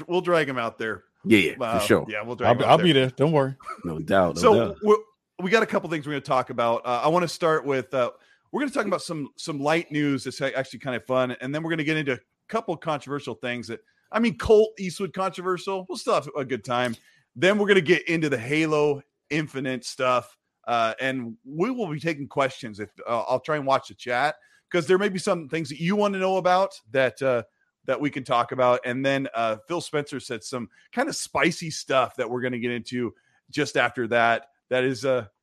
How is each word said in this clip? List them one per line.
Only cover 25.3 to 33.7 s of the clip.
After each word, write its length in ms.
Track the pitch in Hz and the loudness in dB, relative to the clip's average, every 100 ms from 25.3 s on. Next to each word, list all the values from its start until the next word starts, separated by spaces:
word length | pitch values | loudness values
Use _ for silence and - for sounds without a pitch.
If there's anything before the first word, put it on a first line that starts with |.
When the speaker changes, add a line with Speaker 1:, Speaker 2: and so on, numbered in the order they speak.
| 175 139 | -2 -4
Speaker 1:
things 200 | 160 135 | -6 -6
that 100 | 151 | -4
you 140 | 170 208 | 0 2
wanna 220 | 208 190 | 0 0
know 180 | 190 190 | 0 2
about 360 | 180 185 190 - _ | 4 4 2 -4 _
that, 320 | 135 127 - | 0 0 0
uh, 220 | 131 120 - _ _ _ - | 0 0 -2 _ _ _ -4
that 140 | 127 | -2
we 100 | 143 | -2
can 140 | 143 | -4
talk 260 | 127 120 120 | 0 0 2
about. 280 | 127 123 123 | 2 4 4
And 220 | 127 127 135 | 0 -2 0
then, 220 | 139 135 | 0 -2
uh, 240 | 117 113 107 - | -2 -2 -2 -4
Phil 120 | 170 | -6
Spencer 380 | - 151 143 131 | -4 -6 -4 -10
said 220 | - 113 | -8 -10
some 240 | - 127 113 _ _ | -8 -10 -10 _ _
kind 160 | 233 277 | -4 -4
of 60 | - | -4
spicy 540 | - 143 160 165 160 | -6 0 0 0 -8
stuff 460 | - - 135 117 - | -10 0 0 0 -2
that 120 | 113 | -4
we're 120 | 123 | -4
gonna 160 | 123 123 | -4 -4
get 140 | 120 | -4
into 420 | 120 - 123 117 - _ _ _ | -4 -6 -6 -6 -8 _ _ _
just 280 | 147 143 | -4 0